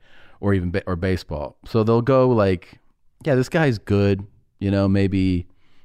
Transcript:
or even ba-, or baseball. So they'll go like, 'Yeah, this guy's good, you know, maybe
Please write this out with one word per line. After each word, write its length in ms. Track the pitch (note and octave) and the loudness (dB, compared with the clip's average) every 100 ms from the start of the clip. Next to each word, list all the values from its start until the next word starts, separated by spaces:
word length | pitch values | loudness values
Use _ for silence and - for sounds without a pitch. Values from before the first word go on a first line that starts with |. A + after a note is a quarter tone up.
| - - - - | -20 -20 -20 -6
or 140 | G2+ | -2
even 160 | G2 F2+ | 0 0
ba-, 140 | F#2 - | -4 -4
or 80 | |
baseball. 640 | F2 F#2+ F2+ - D2+ C#2 - | -4 -2 -4 -6 -10 -10 -14
So 180 | - A2+ | -4 -2
they'll 180 | G#2+ A#2 | 2 0
go 280 | A#2+ C3 B2+ | 2 2 4
like, 500 | A#2 G2 F2+ - - _ _ _ _ | 2 2 0 -6 -20 _ _ _ _
'Yeah, 100 | D#3+ | -2
this 140 | B2+ B2+ | 0 0
guy's 280 | E3 D3+ G#2+ | 0 0 -2
good, 460 | - G2+ G2+ G2 G2+ _ _ - | -2 0 2 0 -4 _ _ -8
you 100 | G2 | -2
know, 160 | G2 G2 | 0 2
maybe 640 | G2 G2 G2 F#2 F2 - _ _ - | 2 0 0 0 -2 -4 _ _ -20